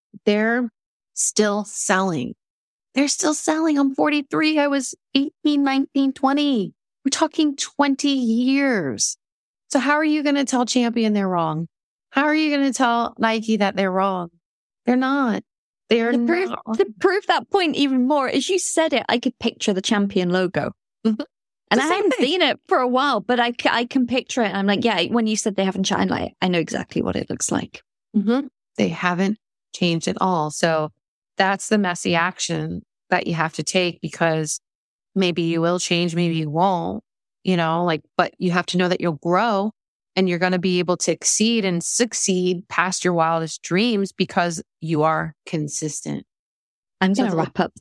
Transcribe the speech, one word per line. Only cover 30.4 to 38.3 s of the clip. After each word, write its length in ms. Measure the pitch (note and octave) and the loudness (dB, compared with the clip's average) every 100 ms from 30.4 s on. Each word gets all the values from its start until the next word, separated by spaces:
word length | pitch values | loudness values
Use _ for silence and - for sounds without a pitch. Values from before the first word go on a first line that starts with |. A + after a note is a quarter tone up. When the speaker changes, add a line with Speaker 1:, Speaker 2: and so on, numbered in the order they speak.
| D3+ | -2
Speaker 1:
So 380 | - E3+ D#3+ D#3 - _ _ _ - | 0 0 0 -2 -8 _ _ _ 0
that's 320 | F#3+ G3 - | 0 0 0
the 80 | G#3+ | 0
messy 380 | F#3+ F3 F#3 E3+ | 0 -2 0 0
action 680 | F3 - - E3 D#3 F3 - _ - | 0 -2 -6 -4 -6 -8 -12 _ -4
that 160 | F3+ - | -2 -2
you 60 | D#3+ | -2
have 180 | D#3+ | -2
to 100 | - | -4
take, 360 | D#3 F#3 F3+ E3+ | -2 0 0 -4
because 580 | D#3+ - E3 D#3 D#3 - _ _ _ _ _ F#3+ | -10 -2 0 0 -2 -8 _ _ _ _ _ 0
maybe 280 | F#3 E3+ | 0 0
you 180 | E3 E3 | 0 0
will 180 | E3 F3+ | 0 0
change, 360 | - F3 F3 E3 | 0 0 0 0
maybe 200 | F3 D#3+ | 0 0
you 140 | D3+ | -2
won't, 540 | D#3 F#3+ F3+ E3+ G#3 - _ _ _ | 0 0 0 -4 -8 -10 _ _ _
you 120 | - F3+ | -2 0
know, 260 | E3 E3 | 2 0
like, 180 | F3 D#3+ - - | 0 -2 -4 -2
but 160 | F3 | -2